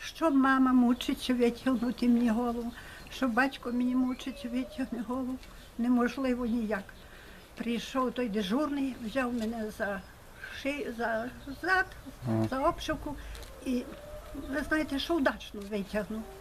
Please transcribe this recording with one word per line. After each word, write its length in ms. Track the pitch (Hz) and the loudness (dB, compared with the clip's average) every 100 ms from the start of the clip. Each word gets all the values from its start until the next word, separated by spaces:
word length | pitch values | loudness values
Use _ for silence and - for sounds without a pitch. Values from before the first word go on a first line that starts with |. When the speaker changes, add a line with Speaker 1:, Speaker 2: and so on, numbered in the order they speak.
Speaker 1:
Що 280 | - - 320 | -12 0 4
мама 420 | 269 262 269 262 | 6 6 6 6
мучиться 600 | 254 240 247 - 277 - | 8 8 6 0 0 0
витягнути 760 | 247 240 233 262 240 240 - 247 | 4 4 4 2 2 2 2 6
мені 200 | 233 240 | 6 6
голову, 420 | 220 247 240 233 - - - - | 4 2 -2 -4 -8 -14 -16 -14
що 160 | - 262 | -2 2
батько 440 | 220 269 - 247 | 4 2 0 -4
мені 240 | 247 247 254 | 0 2 2
мучиться, 540 | 254 254 269 - 240 | 2 0 -6 -8 -4
витягне 540 | 247 254 - 269 247 214 | -4 -4 -4 -4 -4 -4
голову, 280 | 262 254 262 - - - - | -4 -4 -6 -10 -18 -12 -2
неможливо 680 | 240 247 240 277 262 247 240 | 4 4 4 2 0 0 0
ніяк. 380 | 240 214 196 196 - - - - - - - | 0 0 -2 -6 -16 -18 -18 -18 -18 -14 -6
Прийшов 540 | 226 233 - 262 247 | -4 -4 -2 0 0
той 180 | 247 247 | 0 0
дежурний, 680 | 208 185 254 294 285 269 247 226 | 0 2 2 2 0 -2 -2 -4
взяв 280 | 269 247 | -2 0
мене 380 | 240 220 233 214 - | 0 -2 -2 -6 -4
за 240 | 202 190 - - - - - - | -4 -4 -8 -18 -20 -16 -14 -6
шию, 320 | 277 285 - 233 | -4 -4 -4 -2
за 320 | 226 220 254 - 277 269 | -2 0 -4 -8 -12 -4
зад, 240 | 330 381 381 - 269 - 233 | 2 2 2 -6 -14 -8 0
Speaker 2:
Ага. 180 | 220 110 | 2 2
Speaker 1:
за 100 | 262 | 2
обшивку 560 | 302 339 - 311 - - - - - - 269 | 2 2 -2 -4 -4 -8 -10 -12 -12 -8 -2
і, 180 | 247 - - - - - 277 269 | -2 -2 -10 -12 -12 -10 -10 -6
ви 120 | 285 269 | -4 0
знаєте, 320 | 311 294 277 | 0 0 -2
що 160 | - 339 | 0 2
вдачно 460 | 269 220 - 214 202 | 2 0 -6 -10 -6
витягнув, 500 | 214 190 214 208 220 220 - | -4 -2 -4 -4 -6 -10 -6